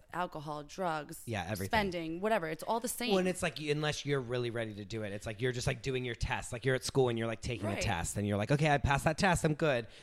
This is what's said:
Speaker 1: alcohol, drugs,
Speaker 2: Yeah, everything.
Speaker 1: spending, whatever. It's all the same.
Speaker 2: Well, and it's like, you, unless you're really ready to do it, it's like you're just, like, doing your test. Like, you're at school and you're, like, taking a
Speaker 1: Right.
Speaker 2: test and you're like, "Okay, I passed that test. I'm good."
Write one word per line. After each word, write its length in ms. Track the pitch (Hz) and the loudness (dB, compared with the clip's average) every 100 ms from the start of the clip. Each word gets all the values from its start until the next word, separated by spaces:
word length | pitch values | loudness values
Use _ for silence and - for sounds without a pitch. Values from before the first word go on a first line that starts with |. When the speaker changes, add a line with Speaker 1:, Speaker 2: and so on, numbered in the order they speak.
| - | -10
Speaker 1:
alcohol, 480 | 165 180 160 151 147 | -4 -4 -4 -6 -8
drugs, 600 | 147 - 185 156 143 117 - | -8 -4 -2 0 -4 -10 -4
Speaker 2:
Yeah, 160 | 104 85 | -4 -2
everything. 160 | 104 95 | -2 2
Speaker 1:
spending, 560 | 220 202 175 160 165 | 2 2 -2 -4 -4
whatever. 260 | 208 220 160 | 0 0 0
It's 140 | 160 | -4
all 180 | - 226 | -2 -2
the 80 | 240 | -2
same. 220 | - 240 | -4 2
Speaker 2:
Well, 80 | 190 | 2
and 100 | 185 | 2
it's 140 | 180 | 0
like, 180 | 175 147 | -2 -2
you, 120 | 151 | 0
unless 340 | 147 151 147 139 | 0 0 -2 0
you're 160 | 139 | 0
really 300 | 120 123 120 | 0 0 0
ready 240 | 117 113 104 | -2 -4 -6
to 100 | 101 | -6
do 160 | 110 | -6
it, 120 | 107 | -4
it's 120 | 101 113 | -6 -6
like 160 | 101 | -2
you're 100 | 127 | 0
just, 140 | 120 117 | 0 -2
like, 160 | 123 | -2
doing 240 | 135 127 123 | -2 -2 -2
your 80 | |
test. 400 | 117 - 117 - | -2 -2 -2 -2
Like, 100 | 123 | -2
you're 120 | 135 127 | 0 2
at 80 | - | 2
school 240 | - 127 | 4 4
and 80 | 117 | 4
you're, 80 | 113 | 0
like, 140 | 113 | -2
taking 240 | - 117 104 | -4 -2 -2
a 40 | |
Speaker 1:
Right. 120 | 101 | 0
Speaker 2:
test 360 | 104 90 87 - | 0 0 0 0
and 100 | 104 | 2
you're 100 | 101 | 2
like, 140 | 104 | 2
"Okay, 180 | 143 156 | 4 4
I 80 | 143 | 4
passed 280 | 135 139 165 | 4 2 2
that 120 | 156 | 2
test. 260 | 202 170 | 4 4
I'm 120 | 165 151 | 2 2
good." 320 | 156 123 117 - | 2 2 -2 -12